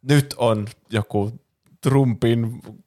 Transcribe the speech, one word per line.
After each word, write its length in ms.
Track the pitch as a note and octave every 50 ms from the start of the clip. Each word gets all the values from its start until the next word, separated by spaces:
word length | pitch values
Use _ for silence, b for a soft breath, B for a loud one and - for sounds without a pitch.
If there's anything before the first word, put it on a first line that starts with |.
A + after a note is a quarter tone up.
Nyt 320 | - C3 D3 C#3+ C#3 C#3 -
on 300 | - A#2+ A#2 A2 G#2+ G#2 A2 - _ _ _
joku 520 | A2+ G#2+ G2+ - - G#2 G2 G#2+ A#2 - _ _ _ _ _ _ _ _
Trumpin 800 | - D3 C3 C#3 C3+ B2 G#2+ - - A2+ A#2 A#2 A#2 A2+ A#2+ - - A2+ G#2+ - _